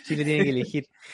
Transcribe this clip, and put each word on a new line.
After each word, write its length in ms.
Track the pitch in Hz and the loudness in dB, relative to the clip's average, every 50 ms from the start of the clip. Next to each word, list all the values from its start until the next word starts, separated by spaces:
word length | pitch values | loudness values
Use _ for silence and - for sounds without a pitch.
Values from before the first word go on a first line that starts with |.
| - | -6
Chile 180 | - 156 151 147 | -4 -2 -2 0
tiene 200 | 147 151 151 147 | 2 2 4 4
que 80 | 139 | 4
elegir. 360 | 131 127 - - - 151 135 - _ _ - - | 2 0 -2 -2 -2 -4 -6 -6 _ _ -20 -20